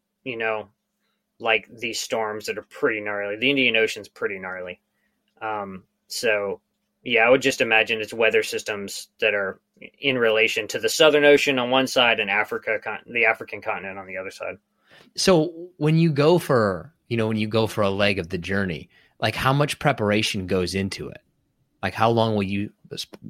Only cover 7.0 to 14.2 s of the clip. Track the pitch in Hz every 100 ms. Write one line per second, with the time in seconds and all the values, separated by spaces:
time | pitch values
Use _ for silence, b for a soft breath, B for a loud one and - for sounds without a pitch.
7 | 127 113 117 131 131 - 120 110 113 113
8 | 107 113 110 110 107 110 - 104 98 -
9 | - - 110 104 95 - _ _ - _
10 | 139 131 113 110 110 - 104 - 107 -
11 | 156 147 147 143 147 131 123 131 131 135
12 | 120 113 101 104 107 113 - 107 113 107
13 | - 120 113 110 113 104 107 98 95 95
14 | 95 92